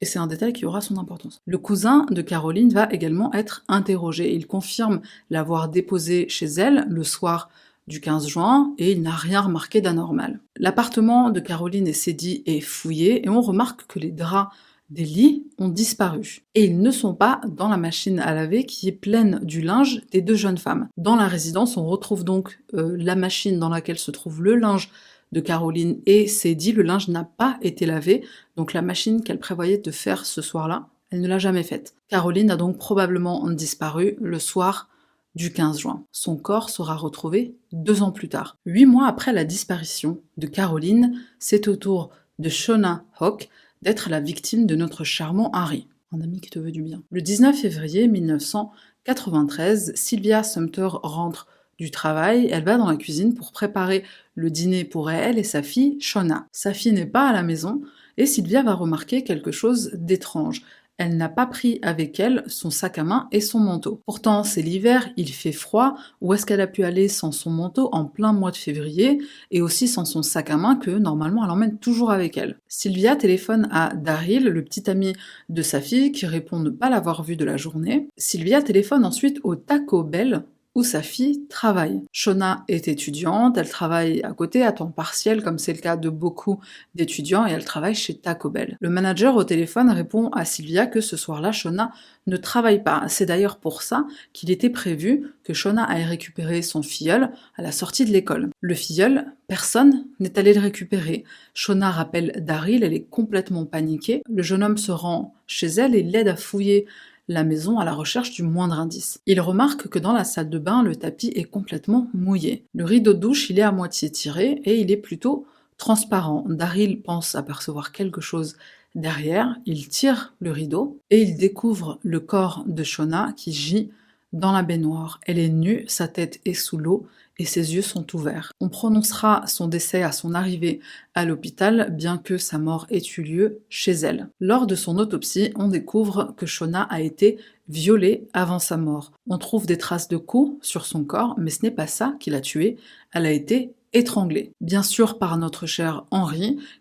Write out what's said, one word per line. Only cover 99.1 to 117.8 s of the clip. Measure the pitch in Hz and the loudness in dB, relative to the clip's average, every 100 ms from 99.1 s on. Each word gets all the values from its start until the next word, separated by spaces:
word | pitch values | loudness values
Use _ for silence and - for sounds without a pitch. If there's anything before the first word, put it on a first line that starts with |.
| 269 - - - | 4 0 -12 -8
personne | 185 - 233 277 269 - - | -4 0 6 8 6 0 -6
n'est | 185 202 | -2 4
allé | 196 | 8
le | 208 | 8
récupérer. | 202 - 180 190 156 147 - - _ | 4 -2 -4 -4 -2 -6 -8 -20 _
Shona | - - 196 196 | -8 0 2 2
rappelle | 165 160 170 165 - | 0 -2 -2 -2 -4
Daryl, | 160 156 170 247 | -4 -2 2 2
elle | 180 | 2
est | 160 | 0
complètement | - - 220 196 185 175 | -4 -4 0 0 -2 -4
paniquée. | 156 160 156 151 - 277 - | -4 -2 -2 -2 -2 -2 -2
Le | 202 | -2
jeune | 165 190 | 0 2
homme | 208 208 | 2 0
se | 202 | -2
rend | 170 175 170 - _ - | -4 -2 -4 -6 _ -10
chez | - 165 | -4 -2
elle | 180 262 | 2 4
et | 220 | 4
l'aide | 170 214 202 | 2 2 2
à | |
fouiller | 160 - 202 196 202 202 - - _ - | 0 -4 -2 4 4 2 -10 -20 _ -4
la | 165 | 0
maison | 160 156 175 226 | 0 0 0 0
à | 160 | 0
la | |
recherche | 147 151 247 240 | -4 -4 -4 -4
du | - | -4
moindre | 170 170 180 156 | -2 0 0 0
indice. | 165 - - - | -4 -6 -10 -4
Il | - 185 | 2 2
remarque | 175 190 285 285 - | 4 4 2 2 -4
que | 180 | -2
dans | 180 | 0
la | 233 | 0
salle | - - 156 | 0 -4 -4
de | 160 | -4
bain, | 160 247 | 2 4
le | 220 | 4
tapis | - 165 - 233 | 0 -6 -6 -4
est | - | -4
complètement | - 202 196 160 - 247 240 | -4 -6 -6 -6 2 2 2
mouillé. | 185 185 190 156 - _ | -2 0 0 0 -4 _
Le | 170 | -4
rideau | 170 233 214 | 4 6 6
de | 175 | 6
douche, | 214 285 - | 4 0 2
il | 185 | 4
est | |
à | 214 | 4
moitié | 190 175 - 156 | 2 -2 -4 -6
tiré | - 151 160 247 285 196 | -6 -6 0 0 0 2
et | 226 | 2
il | 190 | 4
est | 208 | 0
plutôt | - 165 247 294 - _ _ - | -2 -4 -2 -2 -6 _ _ -4
transparent. | - 214 - 190 160 160 254 | 2 2 2 -2 0 -2 -2
Daryl | 160 175 185 208 - | -4 -2 0 0 0
pense | - 170 - | -4 -6 -4
apercevoir | - 143 139 - 147 | -6 -8 -8 -8 -8